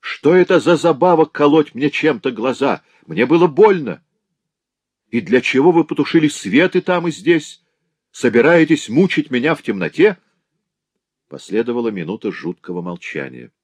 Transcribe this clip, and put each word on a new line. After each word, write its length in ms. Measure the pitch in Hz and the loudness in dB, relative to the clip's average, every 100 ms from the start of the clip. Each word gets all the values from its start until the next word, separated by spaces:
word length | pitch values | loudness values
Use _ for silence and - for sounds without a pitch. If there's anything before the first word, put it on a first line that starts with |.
Что 340 | - - 143 | -14 -4 2
это 240 | 180 175 180 | 4 4 2
за 160 | 135 | 2
забава 500 | 165 175 151 180 170 | 0 2 2 2 2
колоть 480 | 156 - 147 151 151 | 0 2 2 4 0
мне 160 | 117 143 | -2 -4
чем-то 420 | - 156 123 135 | -2 -2 -2 -6
глаза? 520 | 113 120 123 135 90 _ _ | -4 -6 -2 -4 -4 _ _
Мне 200 | _ 78 | _ -4
было 220 | 123 165 175 | 0 2 2
больно. 560 | 139 214 190 131 82 _ _ _ _ _ _ _ _ _ _ _ | 4 4 4 -2 -12 _ _ _ _ _ _ _ _ _ _ _
И 120 | 120 | -8
для 200 | 151 127 | 0 0
чего 300 | - 127 151 | 0 2 2
вы 140 | 165 | 2
потушили 420 | 156 151 143 170 151 | 0 -2 0 0 0
свет 480 | - 196 147 180 | -4 -2 0 2
и 60 | 180 | 0
там, 260 | 175 180 170 | -2 -2 -4
и 40 | |
здесь? 520 | 156 143 165 147 - _ _ _ _ _ | -6 0 0 -2 -20 _ _ _ _ _
Собираетесь 800 | - 127 113 127 170 156 160 - | -4 0 2 4 4 4 0 0
мучить 400 | 123 185 - 147 | 0 0 0 -4
меня 260 | 123 135 | -4 -4
в 60 | 160 | -4
темноте? 560 | - 101 80 - 196 196 _ _ _ _ _ _ _ _ _ _ _ | -6 -6 -6 0 0 0 _ _ _ _ _ _ _ _ _ _ _
Последовала 600 | 71 - 98 117 120 117 | -20 -8 -6 -4 -4 -4
минута 420 | 101 80 107 110 | -6 -10 -8 -8
жуткого 500 | 90 85 90 - 87 | -8 -10 -12 -12 -10
молчания. 680 | 87 87 - 78 67 62 60 _ | -10 -12 -12 -12 -12 -16 -20 _